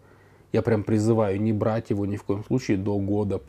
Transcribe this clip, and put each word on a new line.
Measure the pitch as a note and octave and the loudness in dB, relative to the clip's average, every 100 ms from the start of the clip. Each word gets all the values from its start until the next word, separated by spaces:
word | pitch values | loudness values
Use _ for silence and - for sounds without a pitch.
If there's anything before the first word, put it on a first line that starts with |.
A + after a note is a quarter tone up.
| - - - - - | -20 -20 -20 -20 -4
Я | A#2 | -2
прям | G#2+ A2 | 2 0
призываю | G2 G#2+ G#2+ A2 G#2 G2 | 2 2 4 2 2 0
не | G#2+ | 0
брать | A2 G#2+ A2 - | 0 0 -2 -2
его | G#2 G2+ | -2 -2
ни | G#2 | -4
в | |
коем | - G2+ | -4 -6
случае | A2 B2+ - G2+ | -2 -4 0 -2
до | G2+ G2+ | 0 -2
года | G2 G#2 G#2 E2 | 0 0 0 -4